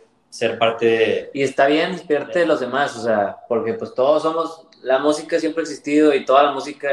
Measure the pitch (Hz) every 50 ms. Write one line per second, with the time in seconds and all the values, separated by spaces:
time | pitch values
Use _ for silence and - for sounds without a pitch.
0 | _ _ _ _ _ _ - - 120 113 110 - 117 117 117 - 117 113 113 113
1 | 113 104 - - - - - 135 139 131 - - 139 139 151 156 170 185 185 170
2 | - - 147 143 143 - - 180 170 160 151 - 127 120 123 139 143 131 117 117
3 | 110 117 110 104 101 98 - - - - 120 113 107 113 110 - 110 107 - -
4 | 127 139 156 151 156 160 160 165 160 156 - - - _ _ _ - 123 131 135
5 | 143 151 151 151 - - 170 160 156 160 151 165 156 147 143 131 - 143 147 151
6 | 151 151 139 131 - - 131 139 147 143 135 135 131 143 143 - 143 143